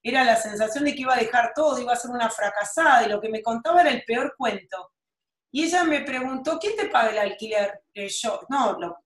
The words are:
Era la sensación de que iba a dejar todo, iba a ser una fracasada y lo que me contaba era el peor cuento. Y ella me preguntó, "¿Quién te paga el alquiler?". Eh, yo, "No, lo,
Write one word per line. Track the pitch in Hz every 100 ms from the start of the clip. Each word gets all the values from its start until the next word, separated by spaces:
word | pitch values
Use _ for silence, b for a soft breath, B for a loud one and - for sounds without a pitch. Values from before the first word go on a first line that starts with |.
Era | 233 262
la | 240 226
sensación | 220 208 220 277 285
de | -
que |
iba | 262
a | 247
dejar | 220 240 233
todo, | 285 302 254
iba | 240
a | 240
ser | 247
una | 240 226
fracasada | - 208 208 208 - 320 247 226
y |
lo | 208
que | 220
me | 220
contaba | 233 233 320 349
era | 311
el | 233
peor | - 240 285 -
cuento. | 240 202 _ 185 180 _ _ _ _ _ _
Y | 269 330
ella | 359
me | 330 294
preguntó, | - 254 254 262 302 320
"¿Quién | 415 415
te | -
paga | 254 220
el | 214
alquiler?". | 202 196 220 214 202 - _
Eh, | 208 196
yo, | - 226 196 -
"No, | 269 226 175
lo, | 170 -